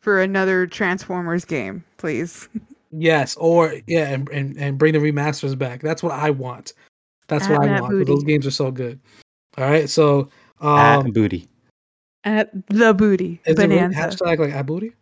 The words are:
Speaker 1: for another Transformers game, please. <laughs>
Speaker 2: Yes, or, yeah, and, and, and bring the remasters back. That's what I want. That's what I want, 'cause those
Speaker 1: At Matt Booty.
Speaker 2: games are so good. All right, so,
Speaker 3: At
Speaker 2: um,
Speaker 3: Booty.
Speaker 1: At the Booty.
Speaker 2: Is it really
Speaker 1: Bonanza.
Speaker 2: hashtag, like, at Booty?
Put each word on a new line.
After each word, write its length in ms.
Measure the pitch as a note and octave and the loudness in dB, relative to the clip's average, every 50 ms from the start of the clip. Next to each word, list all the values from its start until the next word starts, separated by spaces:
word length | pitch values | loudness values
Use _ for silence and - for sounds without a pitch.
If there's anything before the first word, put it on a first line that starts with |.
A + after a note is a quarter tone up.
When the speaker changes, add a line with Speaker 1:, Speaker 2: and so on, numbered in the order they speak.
Speaker 1:
for 200 | _ A3 G3+ F#3+ | _ 0 2 2
another 460 | F#3 F#3+ G3 G3 F#3+ F#3+ F#3+ F#3 F#3 | 2 0 0 -2 0 0 0 0 -2
Transformers 760 | F3 - - G#3+ F#3 F3+ F#3+ - - F#3 F3+ F3 E3+ E3 F3+ E3+ | -4 -4 -4 -4 -4 -4 -4 -6 -8 -8 -8 -6 -4 -4 -4 -4
game, 400 | _ E3+ C#3+ A2 F#2+ F#2+ F3 E3 _ _ _ | _ -8 -8 -6 -8 -10 -12 -16 _ _ _
please. 500 | - D#3 D3+ A2 D#3+ F3 - - - - _ | -8 -6 -4 -4 -6 -8 -10 -16 -18 -14 _
<laughs> 40 | A3 - _ - _ _ _ | -14 -14 _ -20 _ _ _
Speaker 2:
Yes, 460 | - D#3 D#3+ E3 D#3+ D3+ C3+ A2+ - | -12 -2 0 2 2 2 0 -2 -6
or, 380 | - - E3 E3+ E3+ E3 D#3+ - - - | -2 0 2 4 4 2 2 -2 -8 -8
yeah, 220 | - E3+ E3 D#3 C#3 | -2 -2 -2 0 0
and, 200 | C#3 C3 C3+ C#3 | -4 -6 -6 -6
and, 260 | - C#3+ C#3 C#3 C#3 | -6 -6 -6 -6 -6
and 200 | C#3+ C#3+ C#3+ C#3 C3+ | -6 -6 -6 -2 2
bring 140 | D3+ D#3 D#3 | 2 2 2
the 40 | D#3 | 2
remasters 580 | D3 D3+ D3 C#3+ C#3+ D3+ C#3+ - - C#3 C3+ | 0 0 0 0 -2 -4 -4 -4 -6 -6 -4
back. 240 | C3 C#3 B2+ B2 A#2+ D3 | -4 -6 -6 -8 -8 -6
That's 200 | D3+ D#3+ D#3+ - | -6 -6 -4 -4
what 80 | E3+ C#3+ | -6 -6
I 180 | C3+ D3+ D#3 | -2 0 0
want. 420 | D3 C3 C3 B2+ B2 A2 - - - _ _ _ _ _ _ _ _ _ _ _ | 0 -2 -4 -10 -12 -14 -16 -20 -20 _ _ _ _ _ _ _ _ _ _ _
That's 180 | D#3 D3 C#3+ | -4 -2 0
what 140 | - D#3 D3 C#3+ | 2 2 2 2
I 160 | C#3+ C#3 - | 0 0 -2
want, 0 | - | -2
'cause 80 | - | -2
those 100 | G3+ F#3+ | -2 -2
Speaker 1:
At 80 | F#3+ C3+ | 0 0
Matt 80 | C#3 | 0
Booty. 80 | C#3+ C#3+ | -2 0
Speaker 2:
games 200 | D3 D3+ D3 C3+ | 0 0 0 0
are 40 | C#3 | -2
so 200 | C3+ - D3 C3 B2+ | -4 -4 -6 -6 -6
good. 260 | B2+ B2+ A#2+ A#2+ C#3 _ _ _ _ _ _ _ _ _ _ _ - | -8 -10 -10 -10 -14 _ _ _ _ _ _ _ _ _ _ _ -4
All 120 | C3 C3+ | 0 2
right, 180 | D3 D#3+ D3+ - | 2 2 2 2
so, 400 | - - D#3 D3 C#3+ C#3 C#3 C#3 _ _ _ _ _ _ - | 2 2 4 4 4 2 0 -4 _ _ _ _ _ _ 0
Speaker 3:
At 340 | D3 D3 D3 D3 C#3+ D3 C#3+ | 2 4 6 6 6 6 4
Speaker 2:
um, 120 | C3+ B2+ G#2 | 2 0 2
Speaker 3:
Booty. 360 | A2+ G#2+ G#2 - F2 - _ _ _ _ _ _ _ _ _ _ _ _ _ _ _ _ | 2 2 2 0 -4 -8 _ _ _ _ _ _ _ _ _ _ _ _ _ _ _ _
Speaker 1:
At 260 | G#3 G#3+ G#3+ G#3 - - G3 F#3 _ | -2 0 0 0 -2 -4 -14 -6 _
the 220 | G3+ G#3+ A#3 A3+ G#3+ | 2 4 6 6 6
Booty. 460 | F#3 G#3+ G#3+ G3 F3+ F3+ F3+ E3+ E3+ _ | 6 4 4 4 2 0 -4 -8 -8 _
Speaker 2:
Is 100 | - D#3+ | 0 2
it 120 | D#3+ - - | 4 4 4
really 80 | D#3+ | 4
Speaker 1:
Bonanza. 220 | E3+ F3 F3+ F#3 D3+ D#3+ E3 - - F#3 | 4 2 2 0 -2 -4 -4 -4 -4 -2
Speaker 2:
hashtag, 140 | F3 E3 D#3 | -2 0 0
like, 100 | D#3+ C#3+ D3 | 0 -2 -2
at 120 | C#3 C#3 | -4 -6
Booty? 280 | C3 D#3 F3+ G#3 A3+ A#3 _ | -6 -6 -6 -6 -10 -12 _